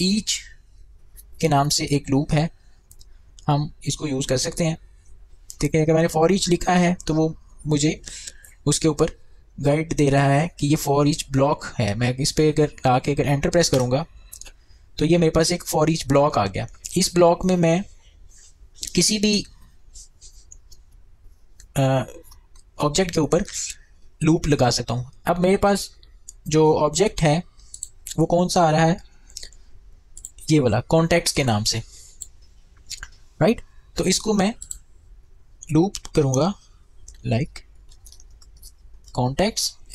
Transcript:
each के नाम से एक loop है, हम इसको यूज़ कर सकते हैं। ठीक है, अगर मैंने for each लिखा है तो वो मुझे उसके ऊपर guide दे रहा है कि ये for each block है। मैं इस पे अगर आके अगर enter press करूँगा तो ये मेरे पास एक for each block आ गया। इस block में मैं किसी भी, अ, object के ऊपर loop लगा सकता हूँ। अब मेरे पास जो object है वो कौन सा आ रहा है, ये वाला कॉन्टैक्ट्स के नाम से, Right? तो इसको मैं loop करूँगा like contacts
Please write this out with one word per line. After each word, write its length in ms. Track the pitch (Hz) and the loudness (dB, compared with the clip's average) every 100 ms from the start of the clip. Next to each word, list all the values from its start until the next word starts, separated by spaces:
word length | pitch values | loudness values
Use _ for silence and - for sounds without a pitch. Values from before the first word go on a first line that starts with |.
each 360 | 185 208 - - - - - - - - - - - - | 0 -2 -4 -8 -10 -20 -20 -20 -20 -20 -20 -20 -20 -4
के 60 | 160 | 0
नाम 220 | 143 147 | 2 0
से 160 | - 156 | -2 -2
एक 180 | 143 - | -2 0
loop 240 | 135 156 | -2 0
है, 160 | 151 165 - - - - - - - - - - | 0 -2 -6 -20 -20 -20 -20 -20 -20 -20 -8 -2
हम 240 | 147 156 - - | -2 -2 -8 -8
इसको 200 | - 151 | -6 -4
यूज़ 200 | 135 135 | -4 -2
कर 100 | 127 | -2
सकते 280 | 170 - 160 | -2 -2 -4
हैं। 120 | 160 - - - - - - - - | -4 -12 -20 -20 -20 -20 -20 -20 -6
ठीक 140 | 147 160 | -2 0
है, 60 | |
अगर 100 | 156 | 2
मैंने 140 | 160 165 | 2 2
for 180 | 156 165 | 2 2
each 160 | 196 - | 2 0
लिखा 240 | 170 - | 0 2
है 200 | 180 175 180 - | 2 2 0 -2
तो 60 | |
वो 220 | 156 160 - - - 147 | 0 0 -4 -18 -10 -2
मुझे 320 | 147 151 - - - - - - - 143 | 0 0 -2 -10 -18 -18 -20 -20 -6 -2
उसके 200 | - 160 | 0 0
ऊपर 300 | 147 160 - - - - - | 2 -2 -4 -20 -20 -20 -4
guide 340 | 139 147 160 151 | 0 0 0 0
दे 140 | 139 | 2
रहा 240 | 139 143 | 4 4
है 140 | 139 165 - | 2 0 -2
कि 80 | 143 | 0
ये 80 | 156 | 0
for 260 | 143 143 147 | 0 2 2
each 180 | 165 - | 0 -2
block 340 | 135 139 - - - | 0 2 0 -6 -4
है। 140 | 104 107 | -2 0
मैं 180 | 123 127 | -2 -2
इस 140 | 151 | -2
पे 200 | - 156 | 0 2
अगर 200 | 156 151 - 160 | 2 0 0 0
आके 240 | 139 143 | 0 0
अगर 160 | 143 131 | -2 0
enter 220 | 143 175 | 0 0
press 200 | 175 160 | 0 2
करूँगा 360 | 135 123 135 170 - - - - - - - - - | 0 0 -2 -4 -14 -20 -20 -20 -20 -20 -20 -14 -4
तो 80 | 156 | 2
ये 120 | 170 | 4
मेरे 140 | 160 | 4
पास 200 | 160 165 | 2 0
एक 120 | 175 | -2
for 220 | - 143 156 | -4 0 0
each 180 | 160 127 | 0 2
block 300 | 143 147 120 | 2 4 2
आ 80 | 98 | -2
गया। 220 | 95 117 - - 135 | -4 -10 -12 -6 -2
इस 160 | 143 | 0
block 320 | 175 170 175 185 | 4 4 4 0
में 100 | 180 | 2
मैं 260 | 165 175 202 - - - - - - - - - - 180 | 2 0 -4 -16 -20 -20 -20 -20 -20 -20 -20 -16 -6 -2
किसी 220 | 175 214 | 0 0
भी, 240 | 208 208 - - - - - - - - - - - - - - - - - - - - - - - 139 | 0 0 -4 -16 -20 -20 -20 -20 -20 -20 -20 -20 -20 -20 -20 -20 -20 -20 -20 -20 -20 -20 -20 -20 -8 -2
अ, 280 | 135 131 - - - - - - - - | 0 0 -2 -12 -20 -20 -20 -20 -18 -4
object 340 | 147 151 190 | -2 0 -2
के 60 | 165 | 0
ऊपर 240 | 143 165 202 - - - - - - - | 0 0 -2 -8 -10 -12 -20 -20 -20 -2
loop 240 | 151 160 160 | 0 2 2
लगा 220 | 139 123 | 2 2
सकता 240 | - 120 | 0 -4
हूँ। 180 | 120 123 - - | -6 -8 -8 -4
अब 120 | 175 | 0
मेरे 180 | 180 196 | 2 2
पास 320 | 202 202 - - - - - - - | 2 0 -4 -16 -20 -20 -20 -16 -2
जो 260 | 156 156 156 | 4 4 4
object 460 | 151 156 165 - | 2 2 0 2
है 160 | 156 160 - - - - - - - - | 0 0 -4 -16 -20 -20 -20 -18 -6 -2
वो 80 | 160 | 2
कौन 220 | 170 180 | 2 2
सा 140 | 185 | 2
आ 60 | 160 | 4
रहा 140 | 156 165 | 4 2
है, 120 | 180 - - - - - - - - - - - - - - - | 0 -6 -20 -20 -18 -18 -20 -20 -20 -20 -20 -20 -20 -20 -10 0
ये 80 | 151 | 2
वाला 200 | 123 101 - | 2 0 2
कॉन्टैक्ट्स 440 | 160 165 170 - | 2 2 0 0
के 100 | - | -2
नाम 200 | 131 107 | 0 0
से, 180 | 110 113 - - - - - - - - - - - - - - - - | -2 -4 -8 -16 -20 -20 -20 -20 -20 -20 -20 -20 -18 -18 -18 -20 -12 -2
Right? 200 | 160 - - - - - | 0 0 -6 -20 -12 -4
तो 80 | 165 | -2
इसको 280 | - 214 | -2 0
मैं 200 | 208 196 - - - - - - - - - - - - | 0 0 -2 -12 -18 -20 -20 -20 -20 -20 -20 -20 -18 -2
loop 260 | 151 196 - - 160 | 0 0 -4 -4 0
करूँगा 380 | 139 123 170 - - - - - - - 123 | 0 0 -2 -4 -14 -20 -20 -20 -20 -12 -4
like 400 | 117 156 - - - - - - - - - - - - - - - - | -4 -4 -10 -20 -20 -20 -20 -20 -20 -20 -20 -20 -20 -20 -20 -20 -20 -10
contacts 520 | - 127 139 202 - - - - | -4 -2 0 -2 -2 -6 -8 -6